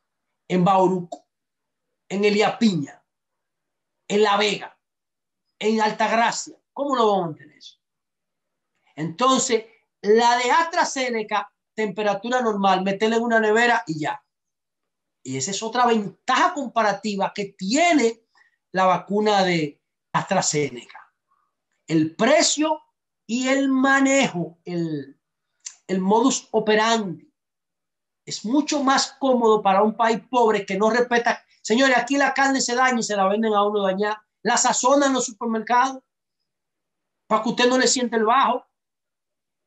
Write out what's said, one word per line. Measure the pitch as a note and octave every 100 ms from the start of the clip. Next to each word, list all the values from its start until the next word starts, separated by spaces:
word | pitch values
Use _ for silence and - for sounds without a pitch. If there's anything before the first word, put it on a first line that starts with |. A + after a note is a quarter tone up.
| _ _ _ _ _
en | F3+ F3+
Bauruco, | F#3+ F#3 F3+ F3 - _ _ _ _ _ _ _ _ _
en | G3+ G#3
Elías | G3+ G3+ -
Piña, | A3+ E3+ C#3 - _ _ _ _ _ _ _ _ _ _ -
en | G3+
La | G#3+ G3+
Vega, | G#3 F#3+ A#2+ _ _ _ _ _ _ _ _ _
en | G#3 A3
Altagracia? | G#3+ G#3+ G#3+ A3+ A#3 - - - _
¿Cómo | - C#4+ B3+
lo | A3
vamos | G3
a | E3+
mantener | D3+ - _
eso? | - _ _ _ _ _ _ _ _ _ _ _ _ -
Entonces, | E3 E3 B3+ C4 - A3+ - _ _ _
la | G3 A3+ A#3+ A#3+
de | B3
AstraZeneca, | D#4 E4 F4 C4 C4+ B3+ A3+ G#3+ G#3 - _ _
temperatura | - G#3+ F#3 G#3 - A#3 B3+
normal, | A#3 G3+ G3 F#3
meterla | F#3+ G3 A3 A3+
en |
una | A#3 A3+
nevera | G#3+ G#3+ A#3+ A#3 -
y | D#3
ya. | C#3+ - _ _ _ _ _ _ _ _ _ _
Y | C3 C3
esa | D#3+
es | G3
otra | A3 B3 B3
ventaja | A3+ G3 - - C4 F4
comparativa | D#4 B3+ A#3 G#3 G3 G#3+ G3 F#3+
que | - G3 -
tiene | F#3+ C4+ F4 D#4 A3+ A#3 _ _ _ _ _
la | F#3 F#3
vacuna | F3 - G3+ G#3+ G3+
de | F#3 E3+ D3 - _ _ _
AstraZeneca. | D#3+ - F#3 - D3+ C#3 A#2+ - - - _ _ _ _ _ _ _ -
El | D#3+ D#3 -
precio | A3+ D#4+ - - D#4 D#4 - _ _ _ -
y | A#3+ C4
el | C4+ C#4
manejo, | C4 C4+ C#4 C4+ C4+ A3+ F3 D#3 - -
el, | F3 E3 D3 C3 - _ _ _ _ - - -
el | F#3+
modus | F#3+ A3 C4 - -
operandi. | A3 G#3+ G#3+ A3 A3+ G3 D#3 _ _ _ _ _ _ _ _ _ _ -
Es | - G#3
mucho | C#4+ D4 D4+
más | C4 C4+ - -
cómodo | C4+ B3 A3+ G#3+
para | G3 F#3+
un | A3 G#3+
país | A3+ A#3 -
pobre | B3 A3+ G#3 -
que | F#3+
no | A3
respeta. | B3 A#3+ A#3+ A#3 A3 _ _
Señores, | - A3+ C4+ B3
aquí | A#3+ C#4
la | C4+
carne | C4 C4+ C4+
se | -
daña | A#3+ B3+ A#3
y |
se | G#3+ G#3
la | F#3+
venden | G#3 A3+
a | G#3
uno | G#3 G#3
dañada. | G3 F#3+ G#3 G#3+ _ _
La | G#3+ A#3
sazonan | B3 - B3+ C#4+ C#4
en | B3+
los | B3
supermercados | - A#3 A3 G#3+ A#3+ C4+ C4 - _ _ _ _ _ _ _ _ _ _ _ _
para | A3
que | A3+
usted | A3+ B3
no | B3+
le | A#3+
siente | C4 A#3+ A3+
el | G#3+
bajo. | B3+ A3+ - - _ _ _ _ _ _ _ _ _